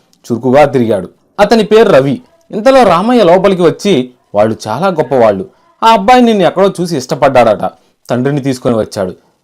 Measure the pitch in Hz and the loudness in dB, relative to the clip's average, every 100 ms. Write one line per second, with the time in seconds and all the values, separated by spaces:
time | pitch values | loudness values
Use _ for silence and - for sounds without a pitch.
0 | _ _ - 120 127 131 147 127 113 104 | _ _ -8 -6 0 2 2 2 -2 -2
1 | 87 _ _ - 208 226 202 214 220 147 | -6 _ _ -4 0 0 2 2 2 2
2 | 139 127 - _ _ 196 226 269 220 170 | 0 -6 -10 _ _ -4 2 2 2 0
3 | 214 254 180 185 196 185 170 - 202 156 | 0 0 2 2 2 0 0 0 -2 -2
4 | 127 _ _ 101 110 110 113 113 190 165 | -2 _ _ -2 -2 -2 -8 -6 -4 -4
5 | - 135 113 98 92 _ _ _ 226 226 | -2 0 2 0 -6 _ _ _ 0 2
6 | 196 254 240 214 160 170 196 - 175 160 | 2 2 4 2 0 0 -2 -2 -6 -6
7 | 123 147 139 127 117 101 92 - _ _ | -6 -2 0 2 2 0 -4 -10 _ _
8 | - 120 131 143 131 127 135 117 104 - | -8 -4 -4 -4 -4 -4 -4 -4 -4 -6
9 | 92 87 _ _ | -8 -10 _ _